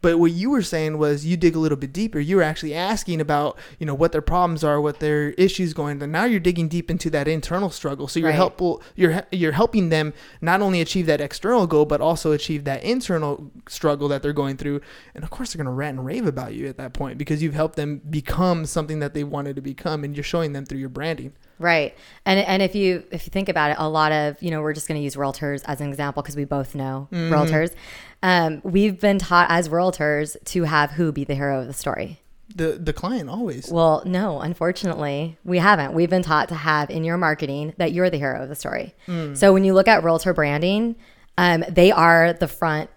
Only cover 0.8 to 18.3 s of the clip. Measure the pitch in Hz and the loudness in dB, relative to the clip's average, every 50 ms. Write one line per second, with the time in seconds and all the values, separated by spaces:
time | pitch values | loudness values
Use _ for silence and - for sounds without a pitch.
0.8 | 156 156 156 151 151 147 147 143 147 160 180 175 175 170 160 160 160 156 147 135 | -2 -2 0 0 2 2 2 0 0 -2 0 4 4 4 4 4 2 0 0 -2
1.8 | 139 143 139 175 214 226 220 151 147 151 190 196 170 156 156 - - 151 147 165 | -4 -8 -6 -4 -6 -4 -2 -4 -2 2 2 2 2 2 0 -4 -6 -6 -4 -4
2.8 | 180 190 220 208 - - 170 160 156 143 147 143 147 151 - - - - - - | -2 -2 -4 -4 -4 -4 -4 -2 0 0 0 0 0 -2 -4 -8 -18 -20 -12 -8
3.8 | 160 151 143 135 160 165 165 151 151 - 156 180 180 175 165 151 160 151 147 147 | -6 -6 0 2 0 2 2 0 0 2 2 2 2 2 0 0 2 2 2 2
4.8 | 147 151 143 - 156 151 151 147 147 147 - - 180 190 185 - 185 165 156 - | 2 0 -2 -2 -2 0 0 0 0 -2 2 2 2 2 2 0 -4 -4 -2 -4
5.8 | 151 147 147 143 143 147 156 165 214 247 233 196 160 180 180 170 165 156 165 175 | -4 -4 -4 -6 -6 -4 -2 0 2 2 2 2 2 0 0 0 -2 -2 -2 -4
6.8 | 165 - 170 175 - 165 151 147 139 151 160 160 139 - 170 180 202 185 - - | -4 -2 -4 -4 -2 -2 -2 0 0 0 -2 -2 -2 -4 -2 -2 -2 -2 -4 -6
7.8 | - 151 139 135 143 139 - 165 165 160 151 160 185 - - - 180 175 156 - | -6 -6 -6 -6 -8 -4 -2 0 2 2 4 4 2 2 0 -2 -2 -2 -2 -2
8.8 | - - _ - 185 170 156 190 - _ - 185 170 156 139 147 226 233 - 220 | -8 -16 _ 2 2 4 4 0 -4 _ -2 0 0 0 2 2 0 2 2 0
9.8 | 185 165 160 156 156 151 147 - - - - - - 165 180 196 208 196 185 175 | 2 2 2 0 0 -2 -6 -12 -20 -20 -14 -6 0 0 2 2 2 2 2 0
10.8 | 165 - - 190 175 156 151 143 147 151 - - - 202 247 247 185 165 160 151 | 0 0 0 -2 2 2 2 0 0 -6 -8 -6 -2 0 2 2 2 4 4 4
11.8 | 151 151 151 147 127 160 170 156 - 165 151 147 - - 160 147 143 143 135 131 | 4 4 2 0 2 0 0 0 0 0 0 0 -2 -4 -6 -4 -4 -6 -6 -4
12.8 | - 196 240 262 247 - 180 165 151 147 143 - 143 139 _ - - - - - | -2 -2 -2 -2 -2 -2 -2 -2 -2 -4 -6 -6 -10 -18 _ -20 -20 -16 -12 -2
13.8 | - 156 147 143 143 143 143 135 143 143 147 147 139 139 139 131 - 147 143 143 | 0 0 0 0 0 -2 -2 -2 -2 -4 -2 -2 -4 -4 -4 -6 -6 -6 -6 -6
14.8 | 143 - - - - - _ - 151 - - - 262 233 - 165 147 127 127 131 | -8 -12 -20 -20 -20 -20 _ -14 -12 -12 -10 -10 -10 -10 -8 -8 -8 -6 -6 -6
15.8 | 143 151 135 131 127 131 175 254 240 170 135 131 127 113 107 117 135 139 127 - | -6 -6 -6 -8 -8 -6 -6 -2 -2 -2 -4 -4 -8 -10 -10 -10 -10 -10 -10 -12
16.8 | 135 127 127 - 143 135 123 135 147 - 156 151 160 160 143 151 156 160 - - | -14 -10 -8 -8 -8 -8 -8 -10 -6 -4 -4 -2 -2 -4 -2 -2 -4 -2 -2 -6
17.8 | 147 147 147 143 - 151 156 151 143 - | -6 -6 -6 -8 -8 -6 -6 -6 -4 -4